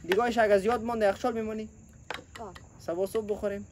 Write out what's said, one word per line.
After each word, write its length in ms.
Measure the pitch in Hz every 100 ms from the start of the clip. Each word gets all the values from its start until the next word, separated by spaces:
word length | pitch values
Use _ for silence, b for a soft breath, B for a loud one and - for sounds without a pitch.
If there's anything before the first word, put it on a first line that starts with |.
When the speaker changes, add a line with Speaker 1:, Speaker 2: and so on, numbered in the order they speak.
Speaker 1:
دیگه‌ش 360 | 330 349 240 226
اگه 200 | 214 202
زیاد 240 | 196 240
مانده، 240 | 226 233 202
یخچال 260 | 196 254
می‌مونی؟ 360 | 226 214 220 214 - - - - - - -
Speaker 2:
آه. 140 | 208 175 - -
Speaker 1:
صبح 260 | - 170 190
صبح 200 | 226 214
بخوریم؟ 400 | 208 202 202 202